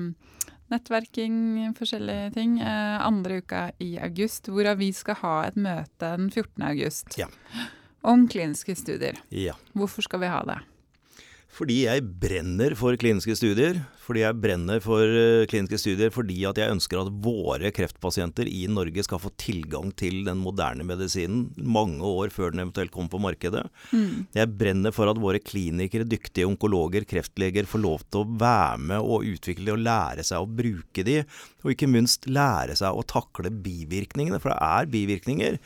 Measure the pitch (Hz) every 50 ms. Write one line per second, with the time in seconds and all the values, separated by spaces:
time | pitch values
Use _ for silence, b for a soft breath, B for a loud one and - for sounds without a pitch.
0 | 175 170 170 _ B B B B B B B B B - 233 233 240 - 226 226
1 | 226 - - - 220 226 226 226 226 226 220 220 220 220 226 - 233 220 - 208
2 | 208 208 202 202 202 208 233 226 226 233 233 233 226 220 214 214 208 208 208 208
3 | - - 220 202 180 185 190 185 - - 180 180 175 180 - - 175 180 170 170
4 | - 170 170 175 202 220 - - - - 190 202 208 208 208 190 196 196 185 -
5 | - - 208 - - 175 160 156 156 - - 208 202 196 175 160 156 143 _ -
6 | 170 165 170 175 185 196 - 233 214 - - - - 151 147 143 139 151 160 -
7 | - - - - 92 82 - B B B B 233 240 B B B B B B B
8 | - 220 240 247 247 233 - 202 170 156 147 - - - 185 - - - 139 131
9 | - 135 - - - - - 98 95 85 71 - - - - 202 202 196 - -
10 | 208 - - 185 180 180 170 - - - - - - - _ _ _ _ _ _
11 | B B B B B B B B B B - - 170 143 117 131 135 113 120 135
12 | 131 101 90 87 - 107 95 90 80 90 87 92 117 143 151 101 120 123 123 120
13 | 123 117 110 95 - 110 110 - 120 110 101 107 135 165 180 180 143 131 - -
14 | - - 120 110 110 110 113 117 107 107 92 87 87 87 104 113 104 110 113 107
15 | 110 110 113 117 117 117 117 113 110 - - 110 98 92 104 104 - 107 95 95
16 | 110 113 110 123 117 98 90 90 95 95 98 104 107 110 107 92 - - - 90
17 | 95 98 101 101 101 117 120 107 85 - 67 65 82 104 - - 92 85 - -
18 | - 92 - - 87 85 - - 120 113 - 95 90 95 107 104 90 82 82 95
19 | 98 - 101 87 - 98 - - - - 107 87 78 78 76 69 82 98 98 -
20 | - 90 90 95 98 98 90 95 92 92 98 95 85 67 60 65 80 90 90 90
21 | 95 90 - 98 85 85 101 123 123 117 139 170 151 127 110 107 107 98 80 71
22 | 85 101 95 90 98 104 - - 95 87 80 92 92 90 82 101 92 87 - 92
23 | 90 85 - 95 104 95 82 - - 87 98 - - - B B B B B 226
24 | 214 190 165 - 190 - - 107 110 113 107 98 110 101 95 95 95 110 107 -
25 | 107 101 107 110 110 98 95 104 - - - 101 92 82 80 87 92 92 - 113
26 | 113 117 113 107 - - - - 87 95 101 - - 104 101 90 80 82 90 104
27 | 110 - - 87 76 - - - 98 92 90 101 101 - - 110 107 92 78 73
28 | - - - 101 104 107 117 110 113 120 120 107 90 69 58 57 67 78 95 104
29 | 110 110 117 107 - 110 95 78 - - 87 82 92 104 107 110 113 117 117 110
30 | 90 67 - - - - - 85 90 107 113 117 123 120 104 85 80 - - 98
31 | 92 107 139 151 147 B B B B B B B - 143 131 - 156 139 127 117
32 | 117 123 - - - 127 131 143 143 139 110 78 64 64 71 78 95 95 92 -
33 | 117 - - 117 - - - - 90 90 110 107 92 98 90 85 82 76 87 98
34 | 101 - - 135 147 165 131 - - - - - - 80 82 104 139 156 123 110
35 | 101 98 104 87 - 120 131 165 - - - - B